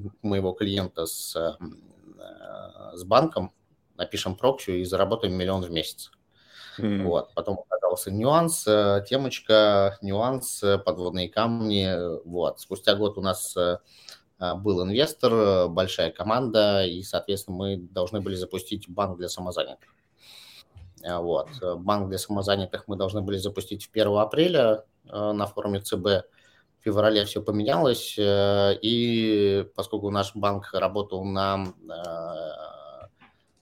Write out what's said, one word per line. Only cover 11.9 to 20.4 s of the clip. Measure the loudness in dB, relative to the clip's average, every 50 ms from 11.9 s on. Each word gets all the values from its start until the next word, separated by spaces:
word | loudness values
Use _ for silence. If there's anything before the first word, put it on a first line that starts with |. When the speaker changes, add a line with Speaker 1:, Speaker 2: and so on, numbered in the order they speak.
| 0 -2 -2 -4 -6 -8 -8
Speaker 1:
Вот. | -6 -4 -2 0 -2 -2 -4
Спустя | -8 -10 -10 -2 2 2 2
год | 2 2 -2 -2
у | -2
нас, | -2 -2 -2 -2 -6 -6 -2
э, | 0 0 0 0 -2 -6 _ _ -20 -20 -20 -20 -20 _ _ _ _
э, | -4 -4 -4
был | -2 0 0 0 2 0
инвестор, | 0 2 2 0 0 0 0 2 2 4
э, | 4 4 4 4 4 2 2
большая | 2 0 0 0 0 -2 -2 -2
команда, | -2 -4 -2 -2 0 0 0 2 4 4 4 6 4 2 2
и, | 0 -2 -6 -6
соответственно, | -4 -4 -4 -2 -2 -4 -4 -6 -6 -6 -4
мы | -4 -4 -4
должны | -6 -8 -8 -4 -4 -4 -2 -2 -4
были | -4 -4 -4
запустить | -6 -6 -6 -6 -8 -6 -8 -10 -10 -10 -8
банк | -4 -4 -4 -4 -4 -6
для | -8 -8
самозанятых. | -8 -8 -8 -6 -4 -4 -4 -4 -8 -14 _ _ _ _ _ _ _ _ _ -20 -20 -20